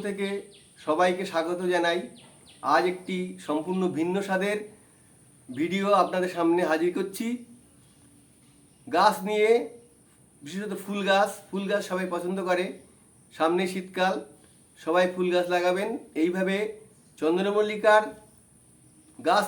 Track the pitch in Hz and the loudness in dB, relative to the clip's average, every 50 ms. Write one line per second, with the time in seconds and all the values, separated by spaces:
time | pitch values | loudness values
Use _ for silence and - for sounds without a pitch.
0 | 196 202 190 196 196 196 202 202 - - - - - _ _ - - 151 156 165 | -6 -6 -6 -4 -4 -4 -6 -6 -10 -12 -20 -20 -20 _ _ -12 -4 -2 0 2
1 | 180 185 180 185 190 - 156 165 160 170 180 180 185 180 180 175 170 170 170 180 | 2 2 2 0 -4 -4 -4 -4 -4 -4 -4 -4 -2 -2 0 0 0 0 0 -2
2 | - - - - - - - - - - - - - 131 147 170 170 185 180 - | -4 -8 -14 -18 -20 -20 -20 -20 -20 -20 -18 -8 -2 2 2 2 2 2 -2 -4
3 | - - 185 180 180 180 - - - - 151 156 156 180 185 185 185 175 135 151 | -6 -6 -6 -4 -4 -6 -8 -10 -6 -4 -4 -4 -2 -2 -2 0 0 0 0 0
4 | 165 180 185 202 190 196 190 185 196 208 208 208 - - - - _ _ _ _ | -2 0 0 -2 -2 -2 -2 -2 0 -2 -2 -4 -6 -10 -18 -20 _ _ _ _
5 | _ _ _ _ _ _ _ _ _ - 127 131 160 170 185 196 196 202 202 190 | _ _ _ _ _ _ _ _ _ -12 -6 -4 -4 -2 -2 0 2 4 4 4
6 | 175 - 185 185 180 180 180 170 170 165 170 180 175 156 160 160 170 180 180 190 | 4 4 2 -2 -2 -2 -2 0 2 2 2 2 2 2 2 2 0 0 0 -2
7 | 185 190 - - 233 226 240 240 - - - - _ _ _ - - _ _ _ | -4 -6 -6 -6 -6 -6 -6 -6 -10 -14 -20 -20 _ _ _ -20 -20 _ _ _
8 | - - _ - _ _ _ _ _ _ _ _ _ _ _ _ - 123 143 170 | -20 -20 _ -20 _ _ _ _ _ _ _ _ _ _ _ _ -10 -2 2 4
9 | 196 214 208 180 190 208 214 214 214 220 233 240 233 - - - - - _ _ | 4 4 4 2 -2 -2 0 2 4 4 4 4 2 -2 -10 -16 -20 -20 _ _
10 | _ _ _ _ _ _ _ _ 143 143 170 196 214 202 190 - - - 202 202 | _ _ _ _ _ _ _ _ -16 -12 -10 -8 -8 -6 -8 -8 -8 -6 -6 -2
11 | 190 196 196 196 208 208 - - - - 185 196 196 190 202 202 - - 185 185 | 2 2 4 4 4 2 -2 -8 -14 -10 -8 -6 -4 -2 -2 -2 -2 -2 -4 -4
12 | 185 180 175 170 170 180 190 190 180 185 180 175 185 220 - - - - _ _ | -4 -4 -4 -4 -4 -4 -4 -4 -2 0 0 0 0 -4 -6 -12 -18 -20 _ _
13 | _ _ _ _ _ _ - - 156 165 175 185 190 180 185 190 185 - - 190 | _ _ _ _ _ _ -6 0 0 2 2 2 0 -2 -4 -6 -8 -6 -4 0
14 | 185 190 190 - - - - - - _ _ _ _ _ _ - - 160 165 180 | 0 0 0 -2 -6 -12 -20 -20 -20 _ _ _ _ _ _ -12 -4 0 2 2
15 | 185 180 180 185 180 180 175 180 175 175 180 175 175 180 185 190 208 220 233 - | 2 2 0 -2 -2 0 2 0 0 0 0 0 2 2 0 0 -2 -4 -6 -8
16 | - - - 156 160 180 180 190 190 190 196 202 214 214 - - - - - _ | -10 -8 -4 -2 0 0 0 0 0 0 0 -2 -2 -4 -8 -12 -18 -20 -20 _
17 | _ _ _ - 151 160 170 185 196 208 208 214 214 208 208 196 - 214 214 214 | _ _ _ -4 0 0 2 2 2 2 2 2 2 0 0 2 4 6 6 6
18 | 214 277 - - - - - _ _ _ _ _ _ _ _ _ _ _ _ _ | 6 2 -6 -14 -20 -20 -20 _ _ _ _ _ _ _ _ _ _ _ _ _
19 | _ _ - - - 160 180 208 202 | _ _ -14 -6 0 2 2 2 2